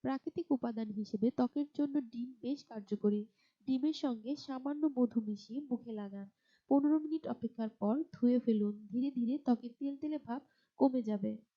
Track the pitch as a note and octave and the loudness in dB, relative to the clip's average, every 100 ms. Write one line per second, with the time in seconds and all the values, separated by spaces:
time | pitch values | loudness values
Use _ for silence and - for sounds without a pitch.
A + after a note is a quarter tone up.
0 | C4 C4+ - - E4+ C4+ A#3+ A3 A3 G#3 | -4 -4 -6 -6 0 0 0 -4 -6 -6
1 | G#3 G#3 A3 - B3 - C#4+ - C#4+ C#4+ | -4 0 0 2 0 0 -4 -2 0 0
2 | A#3+ A#3 B3 C4 A#3+ C#4 - A3 G3+ G#3 | -4 -8 -10 -8 -6 -6 -8 -12 -6 0
3 | G#3 G#3 G#3+ _ _ _ - C4 D4 D4+ | 2 2 -4 _ _ _ -2 2 2 0
4 | C#4+ A3+ A3 D4 - C4 C4 D4 D4+ B3+ | -2 -2 -4 -6 -6 -6 -4 0 0 2
5 | B3 A#3 G#3+ G#3 - B3 D4 A#3+ A#3 G#3+ | 2 2 -2 -6 -6 -8 -4 -6 -4 -8
6 | G3+ G3 G3 _ _ _ _ C#4 C#4+ D#4 | -8 -10 -14 _ _ _ _ 4 6 2
7 | D4+ D#4+ - A#3 A3+ - A3 _ G3+ C4 | 2 -4 -4 -4 -6 -4 -6 _ 0 2
8 | D#4+ - A#3+ B3 A#3+ A3 G#3 G#3 G#3+ A#3+ | -2 2 4 4 4 2 2 -2 -6 -2
9 | C4+ B3+ A#3 C#4+ - A#3 A#3+ A#3 C#4 C#4 | -2 0 0 0 2 2 0 -6 -6 -4
10 | D4+ D4+ A#3 B3 - _ _ _ C4+ B3+ | -4 -4 -4 -8 -8 _ _ _ 4 4
11 | G#3+ G#3 G#3 G#3+ _ | 0 -2 -2 -4 _